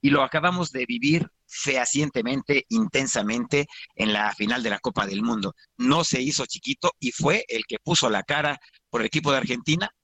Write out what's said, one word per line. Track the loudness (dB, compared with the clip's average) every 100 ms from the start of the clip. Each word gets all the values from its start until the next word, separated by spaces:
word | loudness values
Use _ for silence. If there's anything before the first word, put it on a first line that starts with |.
y | 6
lo | 4
acabamos | 4 2 2 0 -2
de | -4 -4
vivir | 0 2 2 2 _ _
fehacientemente, | -8 -2 0 2 0 0 0 -2 -4 0 0 2
intensamente | 0 2 0 0 0 0 -2 0 0 0 -8 -20 -4
en | 0
la | 2 0
final | -2 -2 -2
de | -2
la | -2
Copa | -2 -2 -4
del | -2
Mundo. | -2 -2 -4 -8 _ _
No | 2 2
se | 2 0
hizo | 0 -2 -4
chiquito | -8 -6 -2 -2 -2
y | -6
fue | -2 0 0 -2
el | -6 -6
que | -8
puso | 0 2 2
la | 0
cara | 0 -2 -2 -4 -10 _ _
por | -4
el | -2
equipo | 0 2
de | 0
Argentina | 0 -4 0 0 -2 _